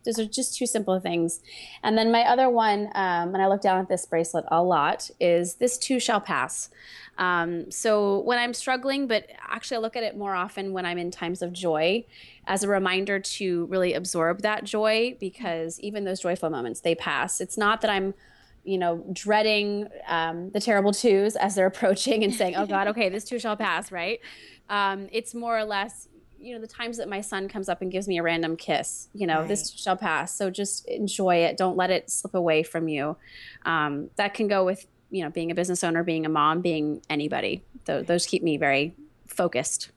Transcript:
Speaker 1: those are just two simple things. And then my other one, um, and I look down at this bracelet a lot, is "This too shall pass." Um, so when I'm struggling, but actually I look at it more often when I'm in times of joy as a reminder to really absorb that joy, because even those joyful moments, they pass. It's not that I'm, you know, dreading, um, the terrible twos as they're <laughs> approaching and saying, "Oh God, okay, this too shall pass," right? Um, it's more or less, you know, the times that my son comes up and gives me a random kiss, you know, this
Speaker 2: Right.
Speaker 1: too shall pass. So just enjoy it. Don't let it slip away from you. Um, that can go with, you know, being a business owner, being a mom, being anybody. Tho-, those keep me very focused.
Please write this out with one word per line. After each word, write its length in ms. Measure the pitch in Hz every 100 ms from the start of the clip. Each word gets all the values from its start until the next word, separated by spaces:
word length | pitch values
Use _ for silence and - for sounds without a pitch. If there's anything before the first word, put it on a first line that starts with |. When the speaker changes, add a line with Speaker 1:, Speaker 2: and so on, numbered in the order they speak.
Speaker 1:
those 160 | - 226
are 60 | 214
just 320 | 247 254 -
two 80 | 247
simple 340 | 220 196 185
things. 400 | 180 170 170 - - - - -
And 160 | - 220
then 140 | 226
my 120 | 233
other 260 | 240 247 262
one, 380 | 233 220 208 208
um, 400 | 196 190 170 170
and 40 | 190
I 60 | 190
look 140 | 196
down 180 | 196 185
at 80 | 185
this 180 | 180 -
bracelet 380 | 165 165 170 -
a 120 | 165
lot, 480 | 180 160 151 - - -
is 340 | 175 170 175 -
"This 220 | 247 240
too 220 | - 254
shall 200 | 247 214
pass." 480 | - 143 131 - - - - - - -
Um, 540 | 180 175 170 170 -
so 480 | - 226 214 202 196
when 180 | - 240
I'm 160 | 240
struggling, 540 | 233 - 254 269 277 269
but 200 | 214 - - -
actually 300 | 226 - 240
I 20 |
look 160 | 220 240
at 80 |
it 120 | 220 202
more 200 | 202 180
often 360 | 190 - 196
when 140 | 190 180
I'm 120 | 175
in 100 | 175
times 300 | - 170 185
of 100 | 175
joy 540 | 175 180 156 165 220 - - - - -
as 180 | 190
a 40 | 202
reminder 520 | 196 185 185 202 196
to 460 | 190 - 185 175 170
really 280 | 190 180
absorb 500 | 160 185 175 165 190
that 200 | 214 214
joy, 540 | 202 214 214 220 240 254
because 600 | 190 - 214 165 165 -
even 240 | 208 208 196
those 140 | 190
joyful 280 | 180 180 160
moments, 300 | 147 120 -
they 120 | 175
pass. 480 | 165 - 147 160 -
It's 160 | 185 -
not 240 | 208 220
that 80 | 214
I'm, 240 | 196 190 - - _ _ -
you 140 | - 190
know, 260 | 175 170 190
dreading, 760 | 180 202 214 214 214 208 202 208 - -
um, 440 | 165 165 170 185
the 100 | 202
terrible 300 | 220 202 202
twos 420 | 202 240 196 208 -
as 200 | 202 196
they're 100 | 190
<laughs> 80 |
approaching 500 | - 208 196 262 220
and 100 | 208
saying, 220 | 226 185 175
"Oh 100 | 202
God, 220 | 196 202
okay, 200 | 220 196
this 160 | 202 -
too 140 | 240
shall 180 | 226 214
pass," 340 | 208 170 202
right? 280 | 180 175 226 - - - - -
Um, 400 | 202 196 196 196
it's 220 | 214 233
more 240 | 240 233 226
or 80 | 214
less, 420 | 202 214 - - - _ -
you 140 | 247
know, 80 | 240
the 60 | 220
times 300 | - 233 233
that 120 | 202
my 120 | 196
son 260 | 208 196 196
comes 200 | 214 190
up 140 | 175
and 100 | 185
gives 160 | 180 196
me 120 | 175
a 20 |
random 340 | 170 165 165 165
kiss, 520 | - 156 - - - 202
you 100 | 185
know, 220 | 156 160
this 140 | 208
Speaker 2:
Right. 100 | -
Speaker 1:
too 60 | -
shall 180 | 202 185
pass. 380 | 208 156 170 -
So 160 | 196
just 340 | 185 202 - -
enjoy 500 | - 202 - 190 170
it. 200 | 165 -
Don't 180 | 185 180
let 140 | 180
it 220 | 180 -
slip 240 | - 196 190
away 260 | 170 156
from 260 | 160 165 160
you. 300 | 151 151 156 - - - - -
Um, 460 | 160 151 143 - -
that 180 | 202 202
can 120 | 208
go 160 | 196
with, 220 | 185 196 - _ _
you 140 | 190
know, 80 | 151
being 180 | 170 165
a 60 | 170
business 280 | 180 180
owner, 200 | 175 165
being 240 | 175 160 156
a 20 |
mom, 320 | 156 151 160
being 400 | 180 160 151 147 -
anybody. 540 | 151 147 139 98 185 - - -
Tho-, 180 | 143
those 240 | 156 175 -
keep 160 | 180
me 120 | 165 147
very 360 | 143 139 156 - - _ -
focused. 640 | - 175 123 139 - -